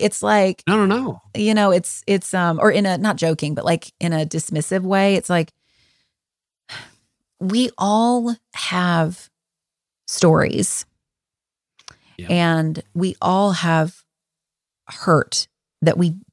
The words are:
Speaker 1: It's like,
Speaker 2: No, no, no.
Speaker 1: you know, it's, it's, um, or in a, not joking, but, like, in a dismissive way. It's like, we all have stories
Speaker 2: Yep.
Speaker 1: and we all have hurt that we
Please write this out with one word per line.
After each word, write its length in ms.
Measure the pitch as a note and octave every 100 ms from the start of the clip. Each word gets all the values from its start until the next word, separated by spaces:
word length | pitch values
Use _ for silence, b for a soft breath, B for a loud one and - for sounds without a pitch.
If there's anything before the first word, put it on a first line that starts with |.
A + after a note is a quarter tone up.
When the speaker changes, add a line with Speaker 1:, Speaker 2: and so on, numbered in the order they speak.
Speaker 1:
It's 200 | G3+ -
like, 400 | G#3 G#3+ F#3+ F#3 -
Speaker 2:
No, 180 | G#3
no, 20 | G3
no. 340 | A3 B3+ - - A3
Speaker 1:
you 180 | G#3+
know, 160 | G#3+ G3+
it's, 320 | F#3 - - -
it's, 280 | G3 -
um, 240 | F#3 F3 D#3+
or 100 | -
in 120 | F3+
a, 140 | G3 F3+
not 180 | G#3+ -
joking, 380 | E3 D#3+ D3
but, 100 | D3+
like, 280 | - E3 - -
in 120 | F3
a 140 | D#3+ D#3
dismissive 560 | D#3+ - D#3 D3 F#3+
way. 320 | F#3 G3 G3
It's 160 | G3 -
like, 220 | F3 E3 _ _ _ _ _ _ _ _ _ _ _ _ B B B _ _ _ _
we 300 | F#3 A3 B3+ -
all 560 | G3 G#3 A#3 B3 A#3+ A#3 _
have 760 | - - F3+ F3+ E3+ D#3+ F3+ - _ _ _ _ _ _ _ -
stories 760 | - E3+ D#3+ - - F#3 - - _ _ _ _ _ _ _ _ _ - b b b
Speaker 2:
Yep. 120 | F3+
Speaker 1:
and 520 | F3+ E3+ E3 D#3+ D#3 -
we 200 | - F#3 F#3
all 300 | - F#3 G3+
have 500 | F3 E3+ E3 D#3+ - _ _ _ _ _ _ _ _ -
hurt 600 | - - D#3 - - - _ _ _
that 160 | D#3+ F3
we 180 | F3 F3 -